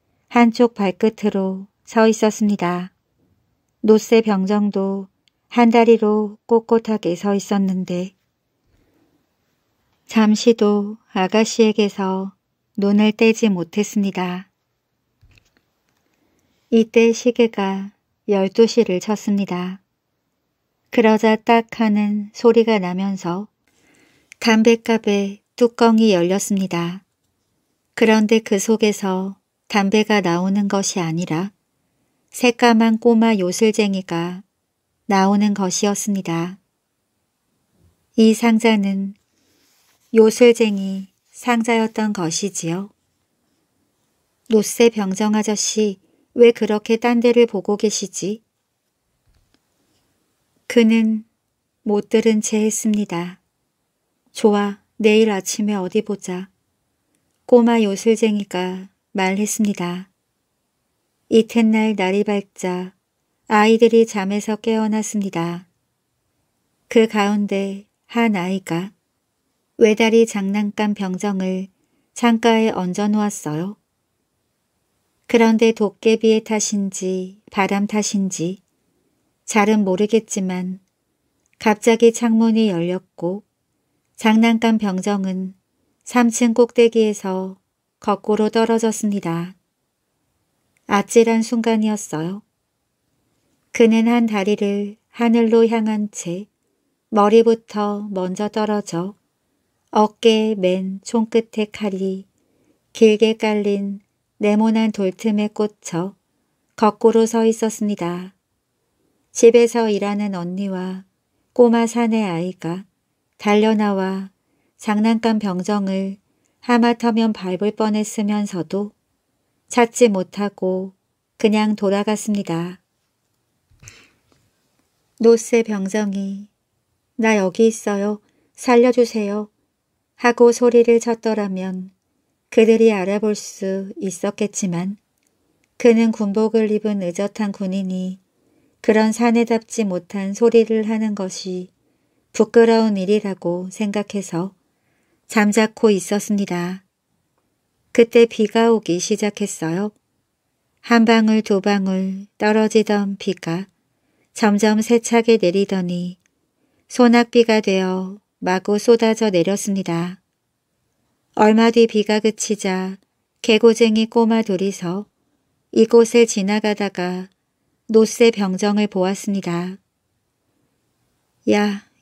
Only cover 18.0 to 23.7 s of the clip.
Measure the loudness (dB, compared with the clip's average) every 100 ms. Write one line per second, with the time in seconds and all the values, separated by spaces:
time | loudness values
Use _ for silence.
18 | _ _ -4 0 0 2 2 2 0 -2
19 | -4 -4 -2 -2 -2 -6 -8 -12 _ _
20 | _ _ _ _ _ _ _ _ _ 2
21 | 4 4 2 2 2 0 0 -4 -2 0
22 | -2 -4 -8 0 4 4 2 0 -2 -4
23 | -6 -6 -6 -8 -10 _ _